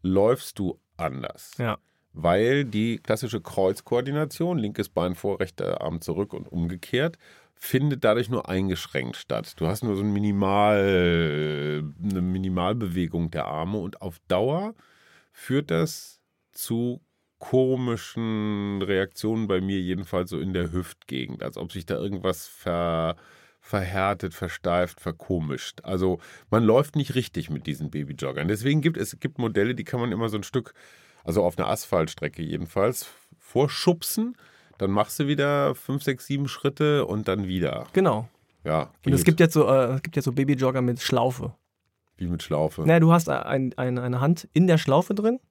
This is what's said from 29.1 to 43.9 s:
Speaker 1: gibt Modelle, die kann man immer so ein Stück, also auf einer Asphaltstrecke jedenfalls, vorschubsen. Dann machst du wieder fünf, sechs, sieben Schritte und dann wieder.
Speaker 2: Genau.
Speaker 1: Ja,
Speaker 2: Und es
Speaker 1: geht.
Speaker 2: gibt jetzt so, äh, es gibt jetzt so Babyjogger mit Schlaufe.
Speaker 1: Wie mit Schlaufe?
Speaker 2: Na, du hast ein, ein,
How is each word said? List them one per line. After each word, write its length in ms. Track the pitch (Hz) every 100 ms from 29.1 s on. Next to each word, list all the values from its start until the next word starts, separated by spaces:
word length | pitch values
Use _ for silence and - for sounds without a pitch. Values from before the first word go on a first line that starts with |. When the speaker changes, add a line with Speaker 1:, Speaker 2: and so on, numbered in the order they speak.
| -
Speaker 1:
gibt 180 | 135 -
Modelle, 360 | 117 104 107
die 80 | 123
kann 160 | - 123
man 120 | 120
immer 180 | 101 113
so 80 | 104
ein 60 |
Stück, 300 | 98 131 - - - - _ _
also 200 | - 87
auf 140 | 87 85
einer 100 | -
Asphaltstrecke 720 | 107 - 90 80 - 76 -
jedenfalls, 640 | 80 82 85 98 107 123 - - _ _
vorschubsen. 960 | - 127 143 - - 170 - - 233 247 - _ _ -
Dann 140 | 98
machst 280 | 101 107 -
du 80 | 143
wieder 480 | 147 143 143 139
fünf, 280 | 135 - 139
sechs, 220 | 151 131
sieben 220 | - 139 139
Schritte 580 | - 143 143 151 143
und 220 | - 104 107
dann 200 | 98 95
wieder. 380 | 92 78 60 -
Speaker 2:
Genau. 340 | 190 190 107 117 _ _ _
Speaker 1:
Ja, 280 | - 80 67 _
Speaker 2:
Und 80 | -
es 60 | 135
Speaker 1:
geht. 40 |
Speaker 2:
gibt 140 | 165 160
jetzt 140 | 165
so, 140 | 156 131
äh, 280 | 135 123
es 60 | 135
gibt 120 | -
jetzt 100 | 147
so 60 | 135
Babyjogger 500 | 131 139 131 131 131
mit 200 | 123 120
Schlaufe. 520 | - 123 127 127 - - _ _ _ _ _ _
Speaker 1:
Wie 100 | 87
mit 160 | 85
Schlaufe? 400 | - 76 78 -
Speaker 2:
Na, 140 | 156 170
du 120 | 165
hast 180 | 170 165
ein, 440 | 135 - 135 127 -
ein, 200 | 127